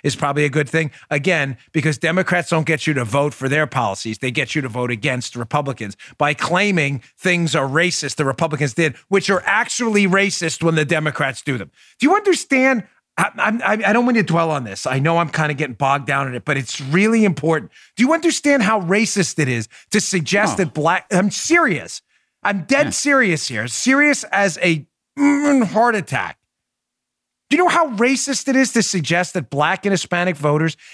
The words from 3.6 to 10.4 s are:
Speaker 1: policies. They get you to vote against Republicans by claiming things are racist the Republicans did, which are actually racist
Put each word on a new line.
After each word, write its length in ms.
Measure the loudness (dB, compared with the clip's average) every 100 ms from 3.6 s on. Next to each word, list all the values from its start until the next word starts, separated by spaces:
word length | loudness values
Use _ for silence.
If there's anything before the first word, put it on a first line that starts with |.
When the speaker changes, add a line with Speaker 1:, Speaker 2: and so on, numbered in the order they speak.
| 0
Speaker 1:
policies. 500 | -2 -2 -4 -8 -6
They 140 | -6
get 240 | -4 -4 -4
you 60 |
to 60 | -6
vote 220 | -4 -4
against 460 | -4 -4 -4 -6 -10
Republicans 600 | -4 -4 -4 -6 -10 -14 -14 -2
by 160 | -2
claiming 680 | 0 0 0 2 2 0 -4 -8 _
things 380 | 0 0 0
are 140 | 0 0
racist 480 | 2 0 0 -4 -2
the 80 |
Republicans 500 | -2 0 -2 -2 -2
did, 220 | 0 -2 -2 -2
which 240 | 0 2
are 140 | 0 0
actually 640 | 0 0 -2 0 2 4
racist 560 | 4 2 -2